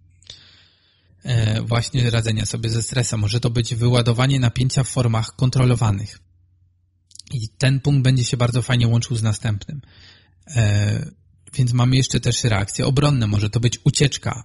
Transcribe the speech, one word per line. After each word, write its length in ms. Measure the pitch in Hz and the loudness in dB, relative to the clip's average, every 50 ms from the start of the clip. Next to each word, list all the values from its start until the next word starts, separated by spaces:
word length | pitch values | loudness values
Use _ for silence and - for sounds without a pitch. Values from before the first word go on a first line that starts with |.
| _ _ _ _ _ - - - - - - _ _ _ _ _ _ _ _ _ _ _ _ _ - | _ _ _ _ _ -20 -20 -20 -20 -20 -20 _ _ _ _ _ _ _ _ _ _ _ _ _ -6
e, 380 | 127 123 117 113 107 107 113 | -2 0 0 2 0 0 -2
właśnie 480 | 113 113 117 117 117 - - 135 120 120 | -2 -2 -2 -2 -2 -2 -2 0 0 0
radzenia 360 | 113 117 110 113 110 107 107 | 0 0 0 0 -2 -2 -2
sobie 240 | 107 - 117 113 110 | -4 -4 -4 -4 -2
ze 140 | 110 113 110 | -2 -2 -4
stresem. 360 | - - 127 117 - - 110 | -2 -2 -2 -2 -2 -2 -2
Może 200 | 104 101 104 120 | -2 0 0 0
to 100 | - 120 | -2 0
być 260 | 113 120 117 - 120 | 0 0 -2 -2 -2
wyładowanie 640 | 113 117 123 120 123 117 120 117 117 127 135 143 135 | 0 0 2 4 4 4 2 2 2 2 2 2 2
napięcia 440 | 123 117 - - 123 131 - 143 127 | 2 0 0 0 -2 0 0 0 -2
w 60 | - | -2
formach 460 | - 135 123 120 113 110 110 - - | 0 -2 0 0 0 0 -2 -4 -4
kontrolowanych. 840 | - 135 127 - 131 127 123 123 110 120 110 101 101 107 101 - - _ _ _ _ _ _ _ _ _ _ _ _ _ _ _ _ _ _ _ - - - - | -2 -2 0 2 2 2 2 2 2 2 0 0 0 -4 -8 -12 -18 _ _ _ _ _ _ _ _ _ _ _ _ _ _ _ _ _ _ _ -20 -16 -10 -8
I 160 | 127 110 110 | -6 -6 -6
ten 300 | _ - - 131 135 131 | _ -2 0 0 0 2
punkt 220 | - 143 143 139 | 0 0 2 2
będzie 220 | 123 131 131 127 117 | 2 2 2 2 0
się 140 | - - 117 | 0 0 0
bardzo 240 | 120 120 120 127 | 0 0 0 -2
fajnie 260 | 113 - 127 123 120 117 | -2 0 0 2 2 2
łączył 300 | 117 117 117 - 123 110 | 2 2 0 -2 -4 -2
z 60 | 110 | -2
następnym. 580 | 110 101 - - 120 107 101 - - 151 139 - - - - - - - - _ _ _ _ _ - - | -2 -2 -2 -2 -4 -4 -4 -6 -10 -14 -14 -14 -16 -20 -20 -20 -20 -20 -20 _ _ _ _ _ -6 -2
E, 560 | 117 110 104 104 104 104 104 107 113 - - - _ _ _ _ _ _ - - | 0 2 2 2 2 0 0 -2 -4 -6 -8 -14 _ _ _ _ _ _ -12 -2
więc 200 | - 131 120 120 | -2 0 0 2
mamy 220 | 127 120 123 131 | 2 2 4 4
jeszcze 240 | 131 127 - - 120 | 2 2 0 -2 -2
też 240 | - 123 117 - - | -2 0 -2 0 0
reakcje 420 | 120 110 98 104 - - - 120 | 0 0 0 -2 -4 -4 -4 -2
obronne. 420 | 120 135 123 147 147 143 127 117 104 | 0 2 2 2 2 2 2 0 0
Może 220 | 107 104 104 104 | 0 0 0 0
to 100 | - 120 | -2 0
być 200 | 117 120 - - - | 0 0 -2 0 0
ucieczka, 600 | 151 - - 151 135 - - - - - - - | 0 2 2 2 0 0 -2 -6 -6 -8 -8 -10